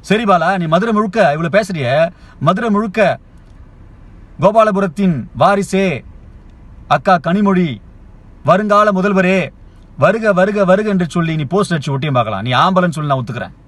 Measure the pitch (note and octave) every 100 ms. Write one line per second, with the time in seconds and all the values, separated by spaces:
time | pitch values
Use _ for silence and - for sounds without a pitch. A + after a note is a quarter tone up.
0 | - G#3 A3+ F3+ E3+ F#3+ E3 E3 A#3 G#3
1 | G#3+ A3+ E3+ D3+ E3 F#3 G#3 E3+ B2 C#3+
2 | E3+ - - - C#3+ F#3 A#3 G3+ A3 A3
3 | F#3 A#2+ - - - - - - - -
4 | - - - - F3 A3 G#3+ G3 G3 D#3
5 | F#3+ D3 G2+ - E3+ G3+ F#3+ F#3+ F#3+ C3
6 | - - - - - - - - - D3
7 | F#3+ F3 E3 F#3+ G3+ F#3 E3+ G#2+ - -
8 | - - - - - A#2+ G#3+ G#3 G#3+ F#3+
9 | G3 F#3+ F3+ F#3+ C#3 - - - - -
10 | D3 A3 A3 F3+ G3 G#3 F#3 G3 G#3+ G3
11 | E3+ F3 E3 D#3 C#3 F#3+ G3+ E3 C#3+ C#3
12 | D3+ B2+ A2 G2 A#2 B2+ F3 F#3+ F3+ D3+
13 | D3 C3+ A#2 A#2+ F2+ -